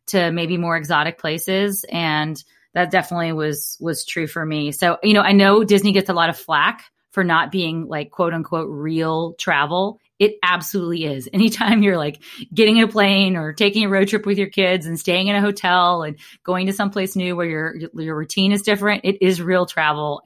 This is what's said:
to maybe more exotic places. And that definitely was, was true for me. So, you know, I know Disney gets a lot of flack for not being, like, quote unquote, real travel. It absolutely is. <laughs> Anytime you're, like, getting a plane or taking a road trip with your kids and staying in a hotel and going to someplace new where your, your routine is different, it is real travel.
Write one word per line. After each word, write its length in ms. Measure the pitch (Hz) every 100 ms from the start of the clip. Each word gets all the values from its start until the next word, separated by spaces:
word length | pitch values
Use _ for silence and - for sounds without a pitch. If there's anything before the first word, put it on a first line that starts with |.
| -
to 240 | 196 170
maybe 260 | 170 170 180
more 200 | 170 165
exotic 420 | 147 160 156 165
places. 640 | 160 160 160 190 202 196 -
And 500 | 170 165 151 151 156 - _ _
that 180 | - 175
definitely 420 | 185 - 175 165
was, 440 | 156 151 147 - -
was 240 | 170 156 -
true 220 | - 156
for 180 | - 160
me. 260 | 151 147
So, 260 | 147 175 170
you 100 | 214
know, 80 | 214
I 120 | -
know 320 | 196 196 202 208
Disney 260 | 202 202
gets 180 | 196 190
a 40 |
lot 160 | 175 170
of 80 | 165
flack 480 | - 156 170 233 - _ _ -
for 60 |
not 280 | 180 165 156
being, 360 | 185 170 165 160
like, 240 | 156 147
quote 200 | - 170
unquote, 380 | 165 156 165 156
real 640 | 151 156 160 160 160 170 165
travel. 600 | - 151 147 175 196 233 _ -
It 160 | 208 208
absolutely 640 | 180 180 160 202 170 170 160
is. 220 | 135 131
<laughs> 40 |
Anytime 480 | 196 226 - 226 220
you're, 160 | 202 175
like, 240 | 151 147 - - -
getting 260 | 175 220 226
a 80 | 226
plane 480 | 208 202 196 196 180
or 180 | 156
taking 300 | 156 202 214 208
a 40 |
road 180 | 196 196
trip 200 | 208 208
with 100 | 202
your 120 | 196
kids 360 | - 185 185 160
and 140 | 165
staying 260 | - 175 190
in 100 | 202
a 60 |
hotel 640 | 202 202 185 180 175 175
and 140 | 151 151 - -
going 240 | - 185 190
to 60 |
someplace 420 | 196 202 202 190 190
new 200 | 180 175
where 120 | 170
your, 280 | 156 160 160 160 -
your 200 | 160 156
routine 360 | 160 - 190
is 100 | 202
different, 420 | 202 202 202 202
it 140 | 180 196
is 220 | 185 180
real 240 | 175 185 180
travel. 560 | - 156 147 151 147